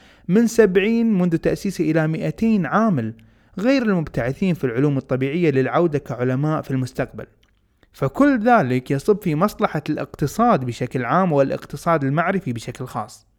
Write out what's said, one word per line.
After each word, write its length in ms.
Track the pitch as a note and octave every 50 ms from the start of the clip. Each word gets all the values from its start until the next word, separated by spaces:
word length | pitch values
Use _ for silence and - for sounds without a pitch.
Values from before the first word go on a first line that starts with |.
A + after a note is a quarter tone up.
| - - _ _ _ -
من 180 | F3 A3 A#3+
سبعين 720 | A3 - - A3 G3 F3+ G3 F#3 A3 A3+ A#3 A#3 A3+ G#3+ F3+
منذ 180 | F3+ F3+ E3
تأسيسه 540 | D#3+ - E3 - - - G3+ F#3 - E3+ D#3
إلى 160 | D#3 D#3+ D#3
مائتين 600 | D#3 D#3+ D#3+ D#3+ D#3+ - - A3+ A3+ A3 G3+ E3
عامل، 480 | B2 D3 G3+ A3+ A3+ F3+ B2+ A2 A2 A2+ - - _ _ _ _ _ _ G3
غير 240 | F#3+ B3+ C#4 C4+
المبتعثين 720 | A#3+ G#3+ G3 F3 D#3 - - - A#2 B2+ C3+ - G3 F#3 E3+
في 100 | - -
العلوم 320 | C3 A2 B2 C#3+ D3 C#3+
الطبيعية 540 | C3 - - C3 B2+ C3+ C3+ C#3+ F3+ F3 D#3
للعودة 480 | C3 C3 C3 A#2+ A#2+ D3+ F3 F3 D3 C#3
كعلماء 640 | - - A#2+ A#2 B2 B2+ B2+ C3 D3 D3+ D#3 D3+
في 80 | - -
المستقبل. 560 | C3+ C3 B2+ B2 - - C3 - - G#2+ - - _ _ _ _ _ _ _ _ _ _ _ _
فكل 460 | _ - E3+ E3 - - C4+ D4 C#4 A#3
ذلك 520 | G3+ B3 A#3+ A3 D3+ B2 B2+ B2+ B2+ -
يصب 320 | C#3+ C#3 - - G#3 G3
في 120 | - F3+ D3
مصلحة 480 | D3 F#3 G#3 - - G#3+ - - D#3 - -
الاقتصاد 760 | D3+ - C#3 - - - D#3 C3+ - - A3 A#3+ G#3+ D3 B2+
بشكل 400 | B2 A#2 - C3 A#2+ - C3 A#2+
عام 280 | A#2 C#3 F3+ F#3+ F3+
والاقتصاد 720 | D3+ C#3 C#3 C#3 C3 C#3+ - - - C#3+ - E3+ E3 D#3 C#3
المعرفي 480 | C3+ C#3 E3 E3 F3 G3 F#3+ - B2+
بشكل 320 | A#2 A2+ - - A#2+ - C3
خاص. 400 | B2 - A#2+ G#2+ A2+ - - _ _ _